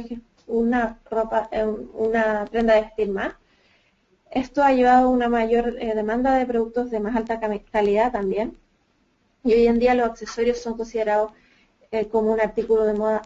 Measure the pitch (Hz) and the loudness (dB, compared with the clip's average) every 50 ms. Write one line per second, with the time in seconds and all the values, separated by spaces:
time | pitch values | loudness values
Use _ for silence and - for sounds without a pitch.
0 | 233 - 240 233 - _ _ _ _ - 233 233 233 233 247 247 233 220 - - | -4 -8 -12 -14 -14 _ _ _ _ -4 -2 0 0 2 2 0 0 -2 -6 -12
1 | _ _ 226 226 220 - 226 220 214 - - 220 220 214 214 - - - - - | _ _ -4 -4 -2 0 -2 -4 -4 -2 -4 -4 -2 -2 -4 -6 -10 -12 -6 -4
2 | 220 220 226 226 220 214 214 208 208 - - 233 226 226 220 214 214 214 - 220 | -2 0 0 0 0 0 0 -2 -4 -4 -2 0 2 4 4 4 2 0 -4 -4
3 | 208 202 190 196 240 370 - _ _ _ _ _ _ _ _ _ _ _ _ _ | -4 -2 -2 -4 -6 -6 -8 _ _ _ _ _ _ _ _ _ _ _ _ _
4 | _ _ _ _ _ _ - 269 254 - - 285 285 277 262 247 247 247 254 254 | _ _ _ _ _ _ -4 -4 -4 -2 0 2 4 4 4 4 6 6 6 6
5 | 254 254 254 247 240 233 240 233 226 220 233 233 233 240 233 - 240 226 214 214 | 6 4 2 2 2 0 0 0 2 2 2 0 0 -2 -4 -4 -6 -4 -4 -2
6 | 214 214 226 247 254 269 262 262 254 254 240 226 226 226 - 247 247 247 226 214 | -2 -2 -2 0 2 2 2 2 0 0 -2 -2 -2 -2 -4 -6 -4 -4 -4 -4
7 | 208 214 247 220 220 226 226 226 226 214 208 208 - _ - 214 208 202 202 214 | -4 -2 -2 -4 -2 -4 -6 -4 -4 -4 -6 -6 -8 _ -2 0 2 2 2 2
8 | 226 226 226 208 202 190 185 202 226 330 - - _ _ _ _ _ _ _ _ | 2 0 -2 -4 -4 -2 -2 -2 -4 -4 -8 -14 _ _ _ _ _ _ _ _
9 | _ _ _ _ _ _ _ _ - 247 220 233 233 233 233 233 240 247 247 247 | _ _ _ _ _ _ _ _ 0 2 4 4 4 4 4 2 2 2 2 2
10 | 240 226 233 - 214 - - 233 233 240 240 233 - 233 226 226 226 233 - 220 | 0 -2 -4 -8 -14 -10 -6 -2 -2 0 -2 -2 -6 -8 -8 -8 -10 -6 -4 -4
11 | 220 214 208 214 220 220 - _ _ _ _ _ _ _ _ _ _ _ 220 220 | -2 0 0 0 0 -2 -6 _ _ _ _ _ _ _ _ _ _ _ -6 -6
12 | 208 214 - 220 220 214 220 220 214 208 214 220 214 220 226 220 214 214 208 208 | -4 -2 -2 0 0 0 0 0 -2 -2 -2 -4 0 2 2 2 2 0 0 0
13 | 214 220 220 214 - | 0 0 -2 -2 -4